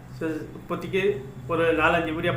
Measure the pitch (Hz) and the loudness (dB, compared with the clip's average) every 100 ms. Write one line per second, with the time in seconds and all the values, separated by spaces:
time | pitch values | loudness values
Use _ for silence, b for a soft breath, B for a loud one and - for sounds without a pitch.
0 | - - 160 151 - - - 175 170 190 | -14 -6 -4 -4 -8 -12 -8 -6 -2 0
1 | 202 202 - - - 165 165 156 160 170 | 2 0 -4 -10 -2 2 4 6 4 4
2 | 160 160 175 | 2 0 0